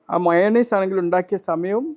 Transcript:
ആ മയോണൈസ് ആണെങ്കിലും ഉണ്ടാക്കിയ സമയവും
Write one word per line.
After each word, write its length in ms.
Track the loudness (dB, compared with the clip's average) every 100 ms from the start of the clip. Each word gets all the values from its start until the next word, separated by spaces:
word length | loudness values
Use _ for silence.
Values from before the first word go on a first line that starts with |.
| -6
ആ 80 | -2 2
മയോണൈസ് 460 | 2 4 2 2 0
ആണെങ്കിലും 260 | 0 -2 0
ഉണ്ടാക്കിയ 320 | -2 -2 -4 -4
സമയവും 360 | -4 -2 -4 -6